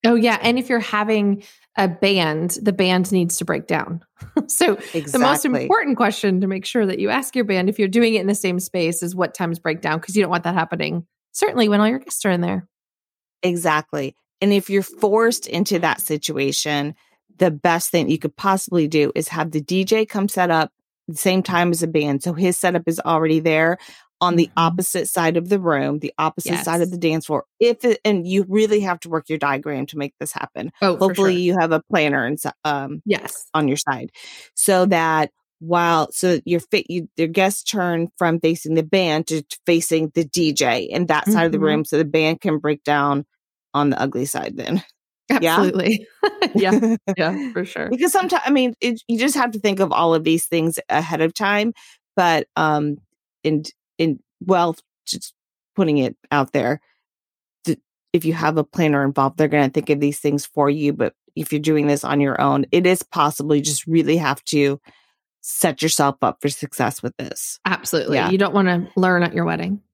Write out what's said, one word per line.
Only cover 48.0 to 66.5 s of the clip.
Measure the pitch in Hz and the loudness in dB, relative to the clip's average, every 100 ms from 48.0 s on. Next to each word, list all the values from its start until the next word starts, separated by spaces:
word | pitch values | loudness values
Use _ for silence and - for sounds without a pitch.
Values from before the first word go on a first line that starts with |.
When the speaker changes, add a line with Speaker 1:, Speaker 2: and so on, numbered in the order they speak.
| 339 | 0
Speaker 2:
someti-, | 381 359 359 262 | 0 0 0 2
I | |
mean, | 285 254 226 | 2 2 0
it, | 240 226 - | -4 -4 -4
you | 233 | 0
just | 269 277 | 0 0
have | 240 | -2
to | 214 | 0
think | 208 190 | -2 0
of | 185 | 0
all | - 165 | 2 4
of | 165 | 2
these | 160 165 - | 2 0 0
things | 170 160 - - | 0 0 -4 -2
ahead | 139 165 160 | -2 -2 0
of | 160 | -2
time, | - 202 208 220 - - _ _ - | 0 0 0 -2 -6 -18 _ _ 0
but, | 175 160 - - | 2 2 -2 -2
um, | 156 151 147 147 _ _ _ _ | 0 0 -2 -6 _ _ _ _
and | 160 156 151 _ _ - | -2 -2 -4 _ _ -2
in, | 165 139 _ _ | -2 -2 _ _
well, | 175 185 175 160 _ _ - | 0 2 2 -2 _ _ -10
just | - - _ _ _ _ - | -10 -10 _ _ _ _ -2
putting | 170 147 | 2 2
it | 127 - _ | 0 -6 _
out | 147 131 | -2 0
there, | - 123 151 _ _ _ _ _ _ _ _ - | 0 0 -4 _ _ _ _ _ _ _ _ -6
th-, | - _ _ _ | -6 _ _ _
if | 170 160 | -2 0
you | |
have | 165 175 160 | 0 0 0
a | |
planner | 147 - 160 143 | -2 0 2 2
involved, | 139 143 135 - | 0 2 0 2
they're | 151 | 2
gonna | 147 135 | 2 2
think | 151 - | 0 0
of | 143 | 0
these | 147 143 | 0 0
things | 147 143 - | -2 -2 -4
for | - 143 | 0 0
you. | 147 143 | 2 -2
But | - 113 _ _ - | 0 -4 _ _ -10
if | 151 | -4
you're | 151 | -2
doing | 151 151 147 | 0 2 2
this | 143 | 0
on | - 143 | 0 0
your | 139 - | 0 2
own, | 139 139 135 | 2 2 2
it | 170 185 | 2 2
is | 185 | 0
possible. | - 170 147 - 147 147 | -2 0 0 0 0 0
You | |
just | 147 143 165 | 0 -4 0
really | 165 151 165 | 0 2 2
have | 147 139 - | 0 -2 -2
to | 151 139 139 - _ _ _ _ _ | 0 2 0 -10 _ _ _ _ _
set | - - 175 135 | -10 -2 -2 0
yourself | 160 - 143 139 | -2 2 0 2
up | 127 - | -2 -2
for | |
success | 147 | -6